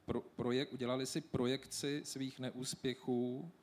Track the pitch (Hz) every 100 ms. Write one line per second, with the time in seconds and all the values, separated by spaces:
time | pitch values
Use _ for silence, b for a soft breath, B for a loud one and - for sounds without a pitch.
0 | - 120 - - 120 127 147 127 123 131
1 | 131 160 - - 123 139 - - 143 147
2 | - 135 131 131 127 127 131 - 131 120
3 | - 120 123 131 170 -